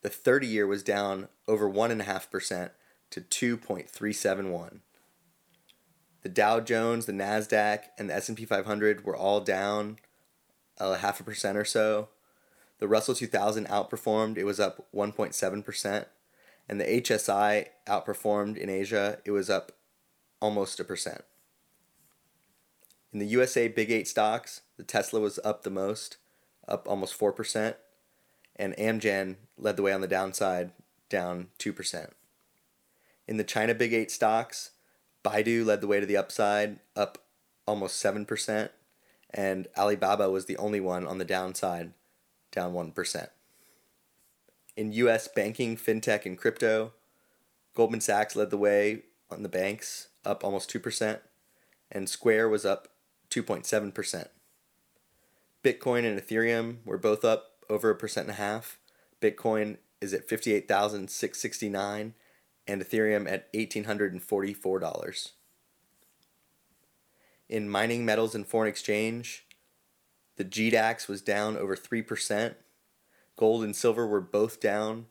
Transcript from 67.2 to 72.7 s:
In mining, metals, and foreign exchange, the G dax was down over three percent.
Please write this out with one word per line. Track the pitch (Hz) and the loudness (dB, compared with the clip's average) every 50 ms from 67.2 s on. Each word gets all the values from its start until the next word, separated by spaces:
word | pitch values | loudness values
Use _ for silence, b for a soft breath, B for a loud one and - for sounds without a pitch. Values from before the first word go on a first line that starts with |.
| b b b b b b | b b b b b b
In | 110 110 104 | -4 -4 -4
mining, | 101 101 98 107 113 120 120 120 | 0 0 0 2 2 0 0 2
metals, | 113 107 110 113 110 110 | 2 2 2 2 0 0
and | 110 101 | -6 -6
foreign | - - 113 110 107 | -2 0 2 2 2
exchange, | 104 - - - 104 104 110 110 113 120 120 - - - - _ - _ _ _ _ _ _ _ _ _ _ _ _ _ _ _ _ | 0 -4 -2 -2 0 0 0 -2 -2 -6 -8 -10 -14 -14 -18 _ -20 _ _ _ _ _ _ _ _ _ _ _ _ _ _ _ _
the | - 101 | -8 -8
G | 92 95 110 110 113 | -4 -2 0 2 4
dax | 113 113 110 113 113 113 - | 6 6 6 4 2 -2 -6
was | - 101 98 - | -8 -8 -6 -2
down | - 101 104 104 107 110 | 0 0 2 2 0 0
over | - - 98 95 | -2 -2 -2 -2
three | - - - - 117 110 | -4 -4 -4 -4 -4 -2
percent. | - 113 104 - - 107 104 113 117 - - _ _ | -4 -6 -6 -2 0 0 0 0 0 -4 -10 _ _